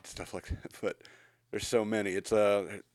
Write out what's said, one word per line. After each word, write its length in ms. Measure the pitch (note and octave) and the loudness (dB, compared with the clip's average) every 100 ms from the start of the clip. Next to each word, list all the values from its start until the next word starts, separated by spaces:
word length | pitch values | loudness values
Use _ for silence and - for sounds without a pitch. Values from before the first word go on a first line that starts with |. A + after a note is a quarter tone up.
stuff 280 | - - F2 | -16 -14 -10
like 140 | F#2 - | -10 -8
that, 280 | - - - | -8 -10 -6
<laughs> 40 | |
but 180 | G2+ - - - - _ _ | -6 -6 -10 -20 -20 _ _
there's 160 | G#2+ - | -8 0
so 180 | A#2+ | 2
many. 280 | G#2+ A2 G2+ | 2 2 0
It's, 200 | F#2+ - | -2 2
uh, 460 | G#2+ G#2 G2+ F2 G2+ - | 4 6 4 0 -8 -16